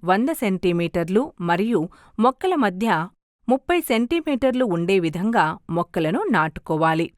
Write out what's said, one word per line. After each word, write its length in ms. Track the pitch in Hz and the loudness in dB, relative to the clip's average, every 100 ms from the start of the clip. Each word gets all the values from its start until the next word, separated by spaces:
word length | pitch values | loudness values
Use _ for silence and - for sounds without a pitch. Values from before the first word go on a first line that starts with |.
| 165 | 2
వంద 200 | 190 254 320 | 2 2 0
సెంటీమీటర్లు 800 | 214 190 185 175 170 180 170 196 294 - 170 | -2 0 0 0 -2 -2 0 0 0 -6 -2
మరియు 320 | 170 220 226 165 - - - 226 | 0 0 0 -2 -8 -20 0 0
మొక్కల 280 | 262 370 349 220 | 2 -2 0 0
మధ్య 220 | 185 226 170 170 _ _ _ - | 0 0 0 -2 _ _ _ -2
ముప్పై 300 | 262 - 349 - | -2 0 -2 0
సెంటీమీటర్లు 760 | 226 240 339 320 277 262 247 254 170 | -2 0 -2 -2 0 0 2 0 0
ఉండే 200 | 170 196 165 | 2 2 0
విధంగా 400 | 160 202 226 156 160 - 170 | -2 -2 2 0 -2 -4 -4
మొక్కలను 440 | 170 - 156 220 415 208 | -2 -2 -2 0 0 0
నాటుకోవాలి. 720 | 156 - - 156 160 160 165 | 0 -4 -6 0 2 2 -2